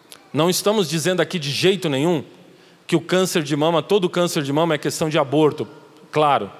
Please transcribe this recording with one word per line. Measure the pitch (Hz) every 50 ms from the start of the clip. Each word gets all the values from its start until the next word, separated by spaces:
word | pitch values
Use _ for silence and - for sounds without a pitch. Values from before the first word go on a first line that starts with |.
| _ - - - - - -
Não | 135 156 180
estamos | 175 - - 208 214 220 190 139
dizendo | 156 165 135 180 185 180
aqui | 160 151 -
de | 180 139 143
jeito | 131 107 135 185 208 190 - 160
nenhum | 135 131 147 175 180 143 107 - - - - - - _ - - _ _ _
que | - 175
o | 160
câncer | 165 - 180 185 190 175 - 185 151
de | 135 151
mama, | 143 151 165 170 156
todo | 147 151 196 214 175 175
câncer | - 180 175 170 175 170 143
de | 135 139
mama | 151 170 170 156
é |
questão | 147 - 151 - - 165 156
de | 151
aborto. | 160 143 131 135 151 156 147 - - 117 101 - - - - - - - -
Claro, | - 151 151 147 135 113 101 95 -